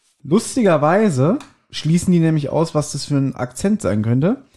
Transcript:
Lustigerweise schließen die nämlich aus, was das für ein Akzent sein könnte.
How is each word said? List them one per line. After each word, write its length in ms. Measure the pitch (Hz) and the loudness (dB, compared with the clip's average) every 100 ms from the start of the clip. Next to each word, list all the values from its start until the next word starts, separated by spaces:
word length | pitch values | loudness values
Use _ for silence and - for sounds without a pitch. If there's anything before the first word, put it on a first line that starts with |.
| _ _ | _ _
Lustigerweise 1160 | 135 202 - 262 202 151 147 196 214 127 147 277 - _ _ | -2 -2 0 0 2 2 2 2 2 2 0 0 -6 _ _
schließen 400 | - 151 175 - | -6 0 0 2
die 80 | 175 | 2
nämlich 300 | 160 156 - | 2 0 -2
aus, 260 | 139 165 151 | -2 -2 -2
was 160 | 143 | -4
das 140 | 143 - | -8 -2
für 100 | 139 | -2
ein 200 | 135 - | -2 -4
Akzent 460 | 123 - 196 208 | -10 -4 -2 -2
sein 200 | 87 104 | -2 -2
könnte. 420 | 110 127 170 269 _ | 0 0 0 -2 _